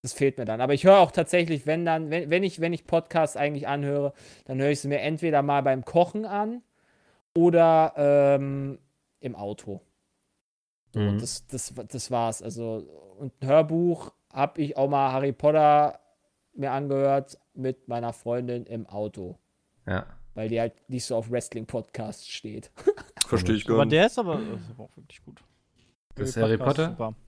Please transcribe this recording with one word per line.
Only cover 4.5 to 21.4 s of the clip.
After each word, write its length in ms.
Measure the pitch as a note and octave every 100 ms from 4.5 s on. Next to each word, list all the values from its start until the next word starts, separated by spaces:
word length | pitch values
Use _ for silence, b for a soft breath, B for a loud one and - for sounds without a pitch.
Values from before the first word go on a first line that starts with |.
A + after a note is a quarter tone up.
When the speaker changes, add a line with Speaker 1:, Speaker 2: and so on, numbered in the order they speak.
| C3
Speaker 1:
höre 80 | C#3
ich 100 | C#3+
sie 80 | C#3
mir 120 | C#3+
entweder 400 | C3+ D#3+ E3+ D3
mal 220 | C#3+ C#3+
beim 200 | C3+ C3 A#2+
Kochen 400 | E3+ F3 G#3 G#3+
an 360 | G3+ G#3+ A#3+ _ _ _ _ _ _ _
oder, 600 | - F3 E3+ E3 D#3+ D#3+ -
ähm, 840 | C#3+ C#3+ C#3 C#3 C#3 C#3 C#3 C3+ _ _ _ _
im 140 | C3+
Auto. 460 | G2+ G2+ G#2 - F#2+ _ _ _ _ _ _ _ _ _ _ _
So, 80 | A2
Speaker 2:
Mhm. 180 | G#2 G2+
Speaker 1:
das, 280 | A#2+ - -
das, 260 | C3 - B2+ G#2+
das 220 | B2+ -
war's. 280 | B2+ A#2 A2
Also, 440 | G#2+ G2+ A2+ A2 D#2+ D2+ F#2+ F#2+
und 140 | C3+ _
ein 60 | C3
Hörbuch 640 | D3+ D#3 E3 F3 E3 - _ _
hab 260 | C3 C#3+ -
ich 180 | C#3+ D3
auch 120 | C#3
mal 220 | C#3+ C3+
Harry 220 | C3 C#3
Potter 680 | B2 D3 D#3 D3+ D3 D3 - _ _ _ _ _
mir 180 | - C3+
angehört 680 | C3+ C#3+ C3+ C#3 C#3 C#3 - _
mit 340 | - C3 B2+ -
meiner 240 | A#2+ A#2
Freundin 520 | A#2 - A#2+ B2 A#2+ A#2
im 200 | A#2 -
Auto. 520 | G2+ G#2+ G#2 F2+ F2+ _ _ _ _ -
Speaker 2:
Ja. 200 | F#2+ - - -
Speaker 1:
Weil 160 | - A2
die 100 | A2+
halt 280 | A#2 - _
nicht 140 | B2+ -
so 100 | A2+
auf 140 | A2
Wrestling-Podcasts 1000 | B2